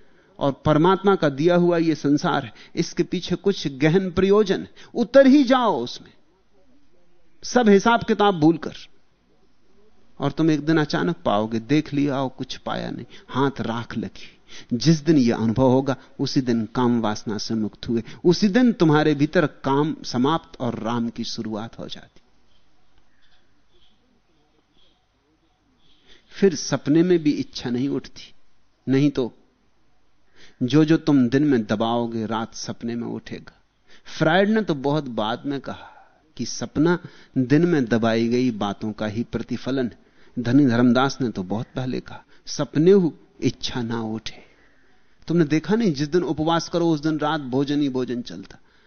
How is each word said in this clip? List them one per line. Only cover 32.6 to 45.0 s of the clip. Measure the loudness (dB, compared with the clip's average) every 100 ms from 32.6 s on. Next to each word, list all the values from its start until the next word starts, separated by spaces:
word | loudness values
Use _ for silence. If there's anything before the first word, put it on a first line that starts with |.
| -12 -10 -8
में | -8 -8
उठेगा। | -10 -12 -16 -18 -20 _ _ -20 -20 -12 -2
फ्रायड | 2 2 2
ने | 2
तो | 0
बहुत | -2 -2 -2
बाद | -4 -4 -4 -4 -6
में | -8
कहा | -10 -14 -16 -20 -20 _ _ -12
कि | -10
सपना | -8 -6 0 2 0 -4 -20 -8 -4
दिन | 2 4 4
में | 2
दबाई | 2 0 2 0 0
गई | 0 0
बातों | -2 -4 -6 -8
का | -6 -6
ही | -6
प्रतिफलन | -6 -8 -8 -8 -6 -4 -4
है। | -8 _ _ -14 -8
धनी | 2 4 4
धर्मदास | 4 4 4 2 -2
ने | -4
तो | -4
बहुत | -6 -6 -6 -8
पहले | -6 -8
कहा, | -10 -18 -20 -20 -10
"सपने | -6 -4 2 6
हु | 6 4 -4 -16 -6
इच्छा | -4 -4 -6 -6
ना | -6 -6
उठे।" | -6 -8 -10 -16 -20 _ _ _ _ _